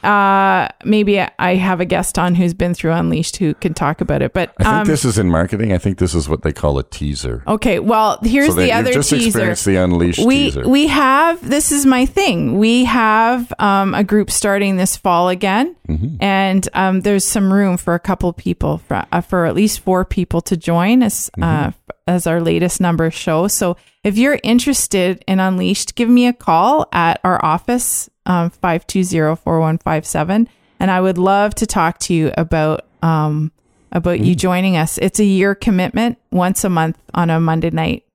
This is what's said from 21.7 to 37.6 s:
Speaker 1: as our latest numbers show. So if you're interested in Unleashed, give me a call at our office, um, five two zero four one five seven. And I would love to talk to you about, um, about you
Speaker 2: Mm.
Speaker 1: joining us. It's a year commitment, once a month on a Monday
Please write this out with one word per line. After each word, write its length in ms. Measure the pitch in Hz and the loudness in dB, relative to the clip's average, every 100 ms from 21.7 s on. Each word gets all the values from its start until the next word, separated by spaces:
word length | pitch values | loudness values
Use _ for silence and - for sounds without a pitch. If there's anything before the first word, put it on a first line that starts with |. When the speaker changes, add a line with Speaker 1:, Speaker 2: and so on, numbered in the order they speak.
| - _ - - | -6 _ -10 -2
Speaker 1:
as 200 | 180 170 | -2 0
our 140 | 165 | 0
latest 400 | 165 170 175 - | 0 0 0 0
numbers 320 | 180 170 165 | 0 0 -2
show. 360 | - - 160 190 | -2 -2 0 0
So 280 | - 185 175 _ _ | 0 -2 -4 _ _
if 120 | 214 202 | -4 2
you're 220 | 262 285 | 2 0
interested 760 | - 240 262 269 - 196 180 185 - | 2 0 2 -2 -2 0 0 -2 -2
in 120 | 190 | 0
Unleashed, 540 | 190 185 185 202 - - | 0 0 -2 -2 -4 -4
give 120 | 233 | 2
me 180 | 247 247 | 4 4
a 60 | |
call 540 | 240 - 165 202 302 - | 0 0 2 4 2 0
at 280 | 180 170 - | 0 0 0
our 200 | 180 180 | 0 0
office, 640 | 156 165 - 247 - - - _ - | 0 0 0 -2 -2 -6 -8 _ -2
um, 240 | 143 165 | 0 0
five 360 | - 180 165 - | -2 -2 -2 -2
two 160 | 190 | -2
zero 320 | 180 170 156 | 0 0 0
four 240 | 160 - 165 | 0 -2 0
one 180 | 160 160 | 0 -2
five 280 | - 160 - | -2 -4 -2
seven. 420 | 151 156 202 233 _ _ _ | -4 0 0 0 _ _ _
And 120 | 185 | 0
I 100 | 185 | 2
would 180 | 185 175 | 0 2
love 360 | 185 196 208 208 | 2 2 2 -2
to 100 | 220 | -2
talk 320 | - 170 - | 0 0 -2
to 140 | - | -2
you 180 | 170 156 - | 0 0 -2
about, 500 | 165 165 156 156 - _ | -2 0 0 -2 -8 _
um, 480 | 165 160 151 151 156 _ _ _ _ | -2 0 0 -2 -4 _ _ _ _
about 280 | - 170 175 | -4 -2 0
you 140 | - | 2
Speaker 2:
Mm. 40 | 180 | 2
Speaker 1:
joining 380 | 185 180 190 175 | 0 0 0 0
us. 220 | 160 - | -2 -2
It's 200 | 190 - | -4 0
a 60 | |
year 300 | 208 190 196 196 | 2 2 0 0
commitment, 600 | - 185 185 - 233 240 _ | 0 0 0 -2 -2 -4 _
once 320 | 180 180 190 | -2 0 0
a 40 | 202 | 0
month 280 | 170 160 - _ | 0 -2 -4 _
on 160 | - 170 | -2 0
a 100 | 165 | 0
Monday 300 | 165 160 | 0 0